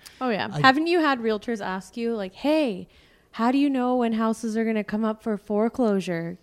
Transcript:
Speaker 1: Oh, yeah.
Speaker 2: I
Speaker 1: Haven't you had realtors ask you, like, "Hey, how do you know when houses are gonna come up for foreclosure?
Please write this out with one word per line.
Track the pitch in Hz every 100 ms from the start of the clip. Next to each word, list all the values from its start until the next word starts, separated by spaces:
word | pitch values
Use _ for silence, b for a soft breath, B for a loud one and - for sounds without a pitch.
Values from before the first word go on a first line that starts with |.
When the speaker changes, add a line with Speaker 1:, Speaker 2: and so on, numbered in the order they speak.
| B B
Speaker 1:
Oh, | 254
yeah. | 196 117
Speaker 2:
I | 151
Speaker 1:
Haven't | 262 269 330
you | 349
had | 311 262
realtors | 226 214 - 226
ask | 190 190 - -
you, | 233
like, | 226 185
"Hey, | - 277 311 277 185 180 b b b b
how | - 233
do | 277
you | 285
know | 262 247 254
when | 233
houses | 220 226 220 233 214
are |
gonna | 226 220
come | 202 214
up | 220 220
for | 233 202
foreclosure? | - 208 226 - 233 196 175 170 170 180